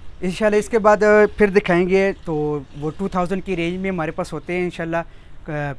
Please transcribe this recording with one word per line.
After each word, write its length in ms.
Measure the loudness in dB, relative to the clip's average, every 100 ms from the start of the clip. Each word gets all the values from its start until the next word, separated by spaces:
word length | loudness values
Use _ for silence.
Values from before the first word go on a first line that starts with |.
| -14 -8
इंशाल्लाह 360 | -6 0 2 2
इसके 200 | 2 2
बाद, 260 | 4 6
अ, 220 | 6 6 6
फिर 240 | 4 4
दिखाएंगे, 640 | 4 2 2 4 2 2
तो 520 | -2 -4 -2 -2 -4 -6 -8
वो 140 | -8
टू 180 | -4 -4
थाउजेंड 340 | -2 -2 -2
की 120 | -4
रेंज 260 | -4 -2 -2
में 100 | -4
हमारे 220 | -4 -4
पास 200 | -4 -6
होते 200 | -6 -6
हैं 120 | -4
इंशाल्लाह। 380 | -4 -4 -4 -4
अ, 720 | -6 -12 -18 -16 -8 -6 -6